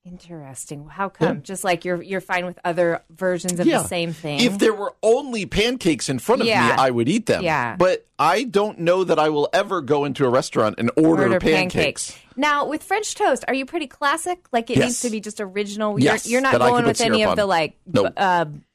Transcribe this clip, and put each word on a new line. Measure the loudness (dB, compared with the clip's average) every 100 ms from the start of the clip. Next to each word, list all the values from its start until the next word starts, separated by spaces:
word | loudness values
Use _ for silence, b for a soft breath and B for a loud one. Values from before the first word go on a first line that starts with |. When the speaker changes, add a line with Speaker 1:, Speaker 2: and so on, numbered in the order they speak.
Speaker 1:
Interesting. | -20 -20 -18 -18 -16 -16 -14 -14 -14
How | -8 -8
come? | -2 -2 -2
Speaker 2:
Yeah. |
Speaker 1:
Just, | -8 -6
like, | -2 -2
you're, | -2 -4
you're | -4 -8
fine | -2 -4
with | -4 -6
other | -4 0 0 0 _
versions | -4 -2 -2 -2 0
of | 2
Speaker 2:
Yeah. | 2
Speaker 1:
the | -2
same | -4 -4
thing? | -6 -6 0
Speaker 2:
If | 0 2
there | 0
were | 0 -8 0
only | 2 2 0 -6
pancakes | -2 0 0 0 0 0 -2
in | -4
front | 0 2
of | 2
Speaker 1:
Yeah. | 2
Speaker 2:
me, | 2 2
I | 2
would | 2 2
eat | 0
them. | 0 0
Speaker 1:
Yeah. | 0 -2 -2 2
Speaker 2:
But | 2 2 _ 0
I | 2 2
don't | 2 0 0 0
know | 2 2
that | 2 2
I | 2
will | 2 2
ever | 0 0 -4
go | 0 0
into | 0 0
a | 2
restaurant | 2 0 0 0 0
and | -2
order | 2 4 4
Speaker 1:
Order | 2 2
Speaker 2:
pancakes. | 2 2 0
Speaker 1:
pancakes. | 0 -2 -4 -12 -14 _ -2
Now, | 0 0 -2
with | -6
French | -4 -4 -4
toast, | -2 0 0 -2
are |
you | -6
pretty | -4 -8 -8
classic? | -4 -2 -2 -4 -8 _
Like, | -4 0
it | 0
Speaker 2:
Yes. |
Speaker 1:
needs | 0 -2
to | -4
be | -6
just | -8 -10
original? | -8 -6 -6 -4 -2 2
You're, | 2
Speaker 2:
Yes, | 0 0
Speaker 1:
you're | 0
not | 2
Speaker 2:
that | 2
I | 4
Speaker 1:
going | 4
Speaker 2:
could | 2
Speaker 1:
with | 0
Speaker 2:
put | 0
Speaker 1:
any | 2
Speaker 2:
syrup | 2
Speaker 1:
of |
the, | 0
Speaker 2:
on. | 0
Speaker 1:
like, | 0 -2 _
Speaker 2:
Nope. | -2 0 0
Speaker 1:
b-, |
uh, | 0 0 2 -2 -8 _